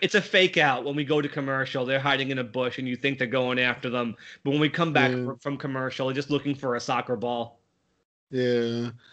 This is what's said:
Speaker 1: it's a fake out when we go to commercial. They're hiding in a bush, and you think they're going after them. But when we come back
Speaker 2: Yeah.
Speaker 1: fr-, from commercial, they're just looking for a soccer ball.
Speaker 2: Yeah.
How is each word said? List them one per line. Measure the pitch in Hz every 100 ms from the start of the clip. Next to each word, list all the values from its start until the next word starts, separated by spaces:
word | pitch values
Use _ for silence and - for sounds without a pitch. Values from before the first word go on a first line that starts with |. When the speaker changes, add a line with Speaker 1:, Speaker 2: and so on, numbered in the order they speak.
Speaker 1:
it's | 190
a | 208
fake | - 196 185 175
out | 147 127
when | 135
we | 143 143
go | 151
to | 143
commercial. | 151 135 135 131 135 123
They're | 135
hiding | 139 135 135
in | 131
a |
bush, | 117 127 123 131
and | 131
you | 123
think | 139 135
they're | 123
going | 127 127 127
after | 123 120 131
them. | 123 117 107 - -
But | 139
when | 147
we | 151
come | 156 165
back | 143 135
Speaker 2:
Yeah. | 127
Speaker 1:
fr-, | 123 135
from | 143 139
commercial, | 143 131 131 - 131
they're |
just | 131 143
looking | 143 143
for | 139 135 120
a |
soccer | - 123 123 117
ball. | 120 120 117 - _ _ _ _ _ _ _
Speaker 2:
Yeah. | 131 123 120 117 117 120 120 -